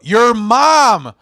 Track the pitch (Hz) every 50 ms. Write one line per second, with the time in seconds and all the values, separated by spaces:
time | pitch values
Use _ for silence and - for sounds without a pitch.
0 | _ 143 190 220 240 240 240 220 208 208 226 262 285 311 320 302 285 247 214 170
1 | 135 123 107 _